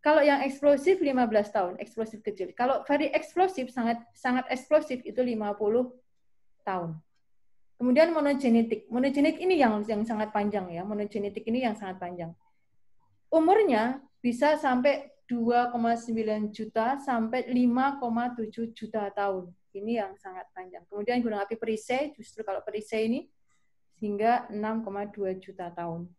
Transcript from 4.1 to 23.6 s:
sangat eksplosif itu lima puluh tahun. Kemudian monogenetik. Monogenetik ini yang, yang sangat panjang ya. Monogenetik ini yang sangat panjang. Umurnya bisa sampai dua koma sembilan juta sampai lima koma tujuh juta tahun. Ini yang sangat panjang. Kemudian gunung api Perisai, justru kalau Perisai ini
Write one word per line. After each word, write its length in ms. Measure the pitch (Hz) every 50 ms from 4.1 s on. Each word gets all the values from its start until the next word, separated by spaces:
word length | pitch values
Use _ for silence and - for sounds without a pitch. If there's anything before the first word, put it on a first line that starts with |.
sangat 320 | _ - - 254 247 254 247 -
eksplosif 480 | 262 269 - _ 302 311 311 - 262 - -
itu 140 | - - 247 254
lima 320 | 247 233 214 214 208 202
puluh 400 | 208 214 208 220 247 254 247 - - _ _ _ _ _ _ _ _ _ _ _ _ _
tahun. 320 | 208 190 180 170 170 160 160 _ _ _ _ _ _ _ _ _ _ _ _ - _ _ _
Kemudian 320 | 240 254 247 285 320 339
monogenetik. 800 | 330 311 294 285 285 277 277 247 226 233 226 226 220 - - -
Monogenetik 480 | 220 247 262 277 277 285 285 320 320 -
ini 240 | 349 370 370 311 269
yang, 160 | 226 214 208 208
yang 160 | 220 220 208 220
sangat 320 | 226 226 214 214 208 -
panjang 320 | 208 202 208 202 202 185 180 170
ya. 80 | 170 185
Monogenetik 640 | 208 214 208 208 208 - 214 202 202 196 220 -
ini 160 | 226 226 254 254
yang 160 | 226 208 214
sangat 240 | 202 190 185 190 185
panjang. 280 | 175 180 175 165 165 170 _ _ _ _ _ _ _ _ _ _ _ - _ _ _ _ _ _ _
Umurnya 720 | - 320 320 330 392 440 427 349 247 214 220 247 262 277 - _ _ _
bisa 400 | - 247 233 - 294 294 311 294
sampai 480 | 311 269 254 247 254 285 269 269 - - - _ _
dua 480 | - 247 240 226 233 240 240 247 240
koma 240 | 240 240 233 233 233
sembilan 560 | 233 233 240 226 226 214 214 214 214 214 208
juta 480 | 214 - 220 220 _ 226 220 240 277 277
sampai 480 | 277 277 247 226 220 220 240 254 -
lima 480 | - 254 247 247 240 233 254 262 277 277 277
koma 360 | 254 240 226 233 240 247 247
tujuh 400 | - 220 220 - 233 233 233 226
juta 320 | - 220 214 - 220 202 196
tahun. 400 | 196 208 202 202 190 185 180 175 180 _ _ _ _
Ini 320 | 196 202 220 240 226 202
yang 80 | 190 196 -
sangat 280 | _ 196 185 185 - - _
panjang. 320 | 185 185 185 180 175 175
Kemudian 380 | _ 202 208 208 233 247 247 233
gunung 160 | 226 214 202
api 160 | 202 - 226
Perisai, 560 | 220 - 220 220 214 - - 247 262 294 294 294
justru 320 | - 220 - - 220 220
kalau 160 | 196 190 -
Perisai 480 | - - 208 214 214 - 226 220 220 226
ini 160 | 233 294 - _ _ _ _ _ _ _